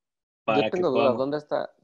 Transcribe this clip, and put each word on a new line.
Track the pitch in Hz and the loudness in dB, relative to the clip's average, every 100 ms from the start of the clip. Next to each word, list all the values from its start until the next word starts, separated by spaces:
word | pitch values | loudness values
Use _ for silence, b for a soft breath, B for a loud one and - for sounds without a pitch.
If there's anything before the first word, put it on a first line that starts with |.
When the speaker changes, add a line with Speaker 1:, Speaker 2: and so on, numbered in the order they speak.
| _ _ _ _ | _ _ _ _
Speaker 1:
para | - 110 | -2 0
Speaker 2:
Yo | 110 | 0
Speaker 1:
que | |
Speaker 2:
tengo | 185 175 | 0 0
duda, | 117 | 2
Speaker 1:
podamos | 123 120 | 2 2
Speaker 2:
¿dónde | 135 147 | -2 -6
está, | - 147 - _ | -4 -6 -6 _